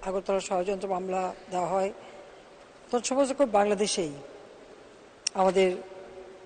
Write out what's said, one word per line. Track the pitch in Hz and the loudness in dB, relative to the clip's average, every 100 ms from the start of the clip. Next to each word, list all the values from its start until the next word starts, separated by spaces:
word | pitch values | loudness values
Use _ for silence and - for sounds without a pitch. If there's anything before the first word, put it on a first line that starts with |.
আগরতলা | 190 190 185 190 | -4 -4 0 -2
ষড়যন্ত্র | - 185 180 190 196 | 0 -2 0 -2 -2
মামলা | 185 185 185 185 - - | -4 -2 -2 -2 -6 -6
দেওয়া | 180 170 | -2 0
হয়। | 190 196 - - - - - - - - - - | 0 0 -4 -16 -18 -20 -20 -20 -20 -20 -20 -4
তখন | 240 | -2
সমস্ত | - 262 262 269 | 0 2 2 4
বাংলাদেশেই | 262 202 208 202 208 208 156 143 - - - - - - - - - - - | 4 4 4 2 0 0 -2 -6 -14 -18 -20 -20 -20 -20 -20 -20 -20 -10 -6
আমাদের, | 196 190 185 185 185 - - - - - - | 2 4 6 4 2 -8 -16 -16 -16 -18 -18